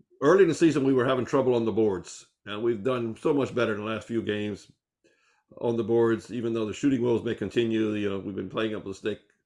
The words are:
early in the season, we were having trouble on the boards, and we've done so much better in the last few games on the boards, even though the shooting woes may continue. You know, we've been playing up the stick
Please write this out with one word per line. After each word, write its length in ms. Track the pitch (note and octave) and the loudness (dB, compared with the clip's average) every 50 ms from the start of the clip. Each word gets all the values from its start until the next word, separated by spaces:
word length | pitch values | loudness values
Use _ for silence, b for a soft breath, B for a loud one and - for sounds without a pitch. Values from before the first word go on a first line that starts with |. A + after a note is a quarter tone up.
| _ _ _ - | _ _ _ 0
early 220 | C3+ D3 F#3 G3+ F#3+ | 4 6 6 6 6
in 60 | E3 | 4
the 60 | D3 | 4
season, 280 | - E3+ D#3+ C3+ D3 C3+ | 4 4 4 4 4 2
we 100 | C3+ C3+ | 2 4
were 120 | B2+ A#2+ | 4 2
having 180 | C3+ C3+ B2 A2+ | 2 0 0 0
trouble 320 | - D3 C#3 A#2+ B2+ B2 | 0 0 2 2 2 2
on 80 | A#2 A2+ | 2 0
the 80 | A2 | 0
boards, 540 | F#2+ A2 A2 G#2 F#2+ F2 E2 - - - - _ _ _ - | 2 2 2 2 2 -2 -6 -10 -16 -20 -20 _ _ _ -14
and 160 | G2+ G#2 G#2 | -10 -8 -4
we've 220 | A#2 A#2 A#2+ G2+ G2 | -2 -2 -2 -2 -2
done 320 | C3 B2+ B2 A#2 A2+ A2 | -2 -2 -2 -4 -6 -6
so 180 | - - E3 D3 | -4 -2 0 0
much 220 | C#3 B2 G2+ - | 0 0 -2 0
better 180 | A#2+ A#2 A2 G#2 | 0 0 0 -2
in 120 | G#2 G#2 | -2 -4
the 40 | A2 | -6
last 180 | A2 G#2 - | -6 -6 -6
few 140 | - A#2 A2+ | -4 -4 -4
games 480 | F#2+ G#2 G#2 G#2 G#2 G#2 G2+ - - - _ _ _ _ _ _ _ _ _ _ _ _ _ _ _ _ - - | -2 -2 -2 -2 -4 -4 -6 -8 -12 -20 _ _ _ _ _ _ _ _ _ _ _ _ _ _ _ _ -10 -4
on 160 | - A#2+ A#2 | -2 -2 0
the 60 | A2+ A2 | 0 0
boards, 500 | G#2+ A#2 A#2 A#2 A2+ A2+ A2 - - G#2 | 2 4 4 4 4 2 0 -4 -6 -8
even 200 | B2 A2+ A#2 A2+ | -6 -4 -4 -2
though 120 | A2+ A2 | -2 -4
the 80 | G#2 F#2 | -4 -4
shooting 280 | - C3+ C#3+ C3+ A2+ | 0 0 2 2 2
woes 220 | A#2+ B2 A#2 G#2 F2+ | 2 2 0 0 0
may 120 | A#2 G#2 | -2 -4
continue. 580 | - G#2+ F#2+ - A#2+ A#2 A2+ A2+ A2 A2 G#2+ G#2+ | -4 -6 -4 0 0 0 2 2 0 0 0 -2
You 160 | G#2 G2+ G2+ | -2 -2 -2
know, 100 | G2 G2 | -4 -4
we've 160 | F#2+ G2+ G2 | -6 -8 -8
been 140 | G2 F#2+ - | -8 -8 -6
playing 260 | D3 A2+ A2 A2+ G#2+ | -4 -4 -4 -4 -4
up 80 | F#2+ - | -8 -8
the 100 | G2 F#2+ | -10 -10
stick 260 | - - G#2+ G#2 - _ _ _ _ _ | -8 -6 -6 -6 -8 _ _ _ _ _